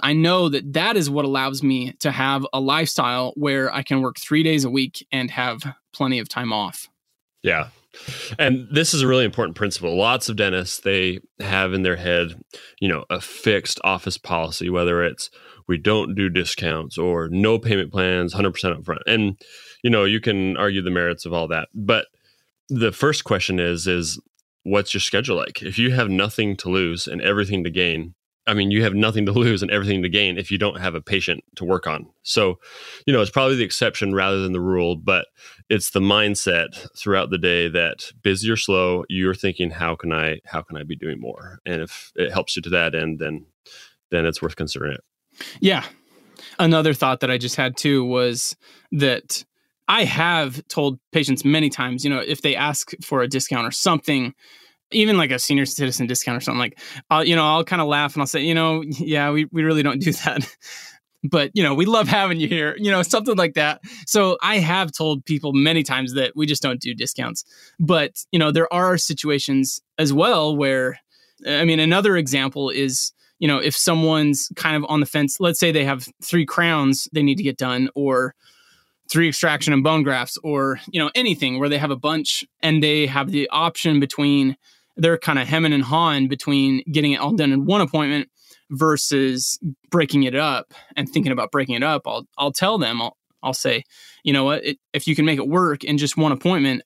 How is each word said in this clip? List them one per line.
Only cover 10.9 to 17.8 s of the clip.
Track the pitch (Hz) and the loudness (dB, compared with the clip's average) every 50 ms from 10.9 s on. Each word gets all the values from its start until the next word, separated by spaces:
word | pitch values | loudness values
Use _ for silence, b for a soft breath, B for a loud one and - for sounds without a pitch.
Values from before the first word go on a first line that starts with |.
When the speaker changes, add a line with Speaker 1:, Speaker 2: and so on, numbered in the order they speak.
| 98 95 92 92 90 95 - _ _ - | 0 0 0 -2 -2 -6 -10 _ _ -12
Speaker 2:
have | - 98 95 95 95 92 92 | -6 -2 0 0 0 0 0
in | 95 92 | 0 0
their | 90 87 | 0 0
head, | 85 90 87 87 87 87 82 85 - - _ B B B B B _ | -2 -2 0 0 0 0 -2 -6 -12 -20 _ B B B B B _
you | 98 95 | -2 -2
know, | 82 73 - - | -2 -2 -4 -6
a | 90 87 | -8 -8
fixed | - - - - - 113 104 98 - - - - - | -8 -10 -14 -2 0 2 2 2 0 -4 -6 -2 -2
office | 92 95 92 - 95 - | -2 -2 -2 -4 -6 -8
policy, | - - - 90 85 80 80 80 - 87 87 | -8 -6 -4 -2 -2 -2 -2 -4 -6 -4 -2
whether | 90 87 87 87 87 87 87 | 0 0 2 2 2 2 0
it's, | 82 - - - B B B B B B B B | 0 -2 -6 -10 B B B B B B B B
"We | - 90 | -4 -4
don't | 78 80 104 107 110 - - 98 | 0 0 2 2 2 0 -2 -2
do | 104 98 92 | 0 0 0
discounts," | 85 92 85 82 - - 98 85 80 80 80 - - | 0 -2 -2 -2 -4 -4 -2 -2 -2 -4 -6 -6 -6
or, | - 87 90 87 82 82 80 | -2 0 0 0 0 -2 -2
"No | 87 95 101 110 113 110 | 0 2 2 4 2 2
payment | - 113 107 98 | 2 0 0 0